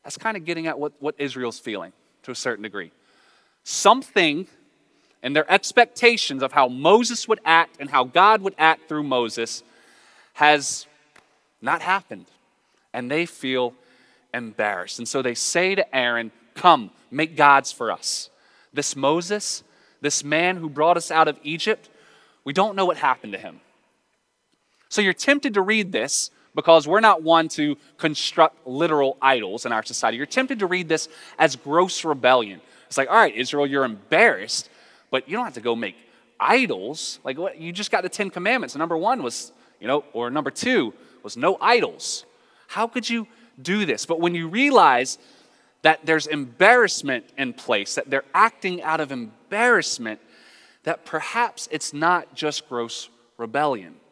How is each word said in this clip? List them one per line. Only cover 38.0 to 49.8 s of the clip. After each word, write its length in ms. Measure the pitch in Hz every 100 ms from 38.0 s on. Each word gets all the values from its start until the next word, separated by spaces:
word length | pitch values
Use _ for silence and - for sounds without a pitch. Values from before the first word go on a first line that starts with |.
the 60 | 180
Ten 200 | - 196
Commandments. 460 | 180 185 254 160 139
And 40 |
number 180 | 165 160
one 260 | 196 254
was, 300 | 123 - - _ _ _
you 80 | 107
know, 160 | 143 -
or 160 | 113 120
number 220 | 143 139
two 420 | - 247 247 117 - - _
was 140 | 208 233
no 200 | 262 -
idols. 640 | 214 240 156 - - - - _ _ _ _
How 200 | - 226
could 220 | 247 226
you 180 | 233 214 _ _ -
do 240 | 131 208 180
this?" 200 | 110 -
But 140 | 165
when 160 | 170 175
you 120 | 165
realize 720 | 202 285 254 160 123 135 - _ _ _ _ _ _
that 240 | 156 160 156
there's 220 | 160 147
embarrassment 960 | 151 131 117 196 247 202 - 139 127 - -
in 160 | 131
place, 420 | 117 - 107 101 -
that 140 | 131
they're 160 | 135 -
acting 480 | 185 220 _ 196 180
out 180 | 156 160
of 120 | 143
embarrassment, 1080 | 131 110 _ _ 202 240 214